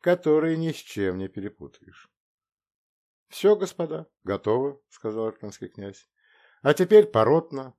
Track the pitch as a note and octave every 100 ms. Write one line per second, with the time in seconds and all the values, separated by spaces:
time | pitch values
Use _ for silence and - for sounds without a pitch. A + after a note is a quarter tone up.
0 | F3 F3+ D#3 D#3 D#3+ D#3+ D#3+ D3+ - -
1 | F#2+ F#2 F#2+ G#2 G2+ _ C#2+ _ - -
2 | _ _ _ _ _ _ _ _ _ _
3 | _ _ _ - G3 G#3 F#3 - E3 D#3+
4 | D#3+ _ - G2 G#2+ A#2 C#3 C#3 _ _
5 | A2 A2 A2 A2 G#2 - F#2 - G2 F#2+
6 | _ _ _ _ _ _ C#3 D3+ F3+ G#3+
7 | G#3 A2+ A2 D#3+ E3 C#3 C3